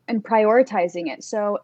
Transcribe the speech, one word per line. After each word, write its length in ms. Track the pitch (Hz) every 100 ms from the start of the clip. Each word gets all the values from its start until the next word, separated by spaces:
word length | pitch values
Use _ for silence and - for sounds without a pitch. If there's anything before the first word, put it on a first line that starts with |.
| -
and 160 | 226
prioritizing 840 | - 220 214 240 262 208 175 175 160
it. 100 | -
So, 360 | - 214 208 202